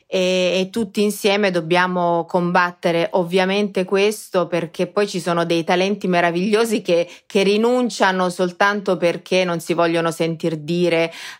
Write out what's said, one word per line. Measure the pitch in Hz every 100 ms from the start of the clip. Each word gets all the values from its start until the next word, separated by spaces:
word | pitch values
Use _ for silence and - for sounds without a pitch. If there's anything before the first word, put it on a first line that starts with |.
| _
e, | 190 185 185 180 180
e | 190
tutti | 233 220 220
insieme | 208 202 202 202 208
dobbiamo | 175 160 175 185 180 175 170 165
combattere | 185 175 180 175 - 180 170 170
ovviamente | 190 170 190 185 196 208 196 185
questo, | 196 202 208 - 185 170
perché | 170 165 - 180
poi | 202 202
ci | 190
sono | 175 170 170
dei | 170
talenti | 165 180 196 202 202
meravigliosi | 175 175 170 185 208 233 214
che, | 185 170 175 - -
che | 202
rinunciano | 196 208 233 254 247 - 202 185 185
soltanto | 180 185 180 202 208 196 180
perché | 170 165 - 185 185
non | 170
si | -
vogliono | 165 170 165 165
sentir | 160 165 160 170 160
dire, | 147 170 175 165 165 - -